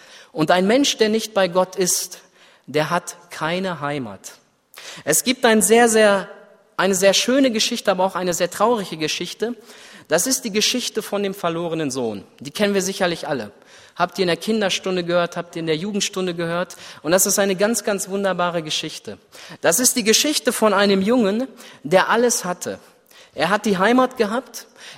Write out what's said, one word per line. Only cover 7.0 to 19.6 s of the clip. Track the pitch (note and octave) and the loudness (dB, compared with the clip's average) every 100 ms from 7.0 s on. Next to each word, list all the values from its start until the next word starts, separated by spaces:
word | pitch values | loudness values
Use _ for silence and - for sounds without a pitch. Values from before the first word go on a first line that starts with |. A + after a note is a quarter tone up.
| G3 | 4
schöne | F#3 - C4+ C4+ | 4 2 4 4
Geschichte, | G#3+ - A#3+ - | 2 -2 -2 -2
aber | F#3 F#3+ | 0 0
auch | F3 | 0
eine | F#3 | -2
sehr | E3+ F3 | -2 -2
traurige | - A3 A#3 F3+ D#3+ | 0 0 0 -2 -6
Geschichte. | D3+ - F3 - - - - - - - - | -4 -4 -8 -6 -6 -8 -16 -20 -20 -16 -2
Das | E3 B3+ | 0 0
ist | C4 | -2
die | A#3 | -2
Geschichte | G3+ G#3 B3 - A3 | 0 0 0 -4 -6
von | - G3+ | -4 -4
dem | G3 | -4
verlorenen | F#3+ F3 E3 F3 E3 D3+ | -4 -4 -4 -4 -2 -4
Sohn. | B2+ A#2 G#2 - - | -2 -4 -4 -12 -16
Die | C#3+ | -12
kennen | - G3+ | -2 0
wir | G3 | 0
sicherlich | F#3 G3 F3+ E3 C#3+ | -2 -2 -2 -2 -4
alle. | C#3 G#2 - - - - - | -6 -6 -14 -20 -20 -12 -4
Habt | F3+ - | -4 0
ihr | |
in | F3+ | -2
der | E3 | 0
Kinderstunde | - A3 F#3+ - F#3+ F#3 E3+ | 0 0 0 -2 -4 -4 0
gehört, | F3 E3+ F3 | 0 -2 -4
habt | E3+ E3+ | -10 -8
ihr | |
in | D#3+ | -4
der | D#3 | -2
Jugendstunde | G3+ G3+ - F#3+ F#3 E3+ | -2 -4 -4 -4 -4 -4
gehört. | E3+ E3+ F#3 - - - | -4 -4 -6 -10 -20 -10
Und | D3+ | 2
das | F#3 G3+ | 2 4
ist | G3 | 2
eine | G3 F#3 | 2 2
ganz, | G#3 A3+ - | 0 0 -2
ganz | G3 - | -4 -4
wunderbare | G3 G3 F3+ F3 E3+ | -4 -2 0 -2 -2
Geschichte. | D3+ - D#3 - - F#2+ _ - - D#3+ | -4 -6 -6 -10 -14 -16 _ -20 -20 -2